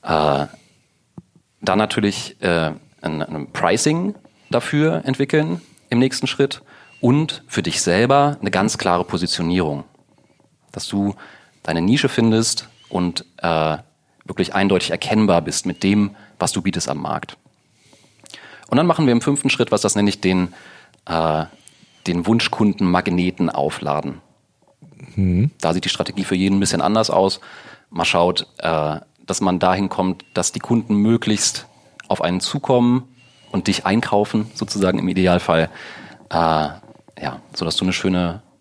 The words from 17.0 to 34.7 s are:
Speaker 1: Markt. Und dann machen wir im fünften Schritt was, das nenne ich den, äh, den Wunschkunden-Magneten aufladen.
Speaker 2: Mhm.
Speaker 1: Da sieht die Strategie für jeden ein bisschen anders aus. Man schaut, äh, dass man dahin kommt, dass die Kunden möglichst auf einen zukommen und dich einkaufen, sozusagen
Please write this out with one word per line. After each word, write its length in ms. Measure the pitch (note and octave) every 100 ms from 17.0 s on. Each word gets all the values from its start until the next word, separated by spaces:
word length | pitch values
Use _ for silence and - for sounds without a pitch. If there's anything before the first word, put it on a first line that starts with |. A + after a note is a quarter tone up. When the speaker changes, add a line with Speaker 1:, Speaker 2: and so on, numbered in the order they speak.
Speaker 1:
Markt. 360 | D2 D2+ - - _ _ _ _ _ _ _ _ - - - - -
Und 100 | B2+
dann 80 | E3+
machen 200 | E3 D3+
wir 40 |
im 100 | A#2+
fünften 280 | B2 C#3+ C3+
Schritt 220 | - A#2+
was, 100 | G#2
das 140 | G2+ G#2+
nenne 140 | G#2
ich 120 | -
den, 320 | F#2+ F#2 F2+ - - - - _ -
äh, 380 | E2 D#2+ D#2 D#2 - - _ _ _ -
den 180 | F2 F2
Wunschkunden-Magneten 1200 | A#2 - - G#2+ F#2+ F#2 F2 F#2 F2 F2+ - E2+
aufladen. 720 | - C#2+ - C#2 D2 C#2+ C2 _ _ _ _ _ _ - - - -
Speaker 2:
Mhm. 360 | F#2+ F2 B2+ -
Speaker 1:
Da 120 | D#2+
sieht 120 | E2+ -
die 40 |
Strategie 340 | - - F2
für 120 | F#2+ F#2+
jeden 220 | F#2+ G2
ein 20 |
bisschen 220 | G2 F#2
anders 280 | F2+ G#2+ A2
aus. 300 | - F#2+ - - - - - _
Man 160 | - E2
schaut, 420 | F2 F2 F2+ - _
äh, 380 | - D#2+ D2+ D#2 - _ -
dass 160 | F#2
man 180 | F#2+ F2+
dahin 300 | F2+ F#2 G2
kommt, 340 | - F#2 F#2 -
dass 180 | - F2
die 80 | -
Kunden 360 | - A#2 A2 G#2
möglichst 680 | G#2 A2+ - G#2 - - - _ _ _ -
auf 140 | G2
einen 180 | E2 F2+
zukommen 680 | - D3 - B2+ A#2+ B2 B2 _ _ _ _
und 160 | G2+ F#2+
dich 180 | F#2+ F#2+
einkaufen, 640 | G#2+ - G#2 G#2 A2 G#2+
sozusagen 460 | - G2+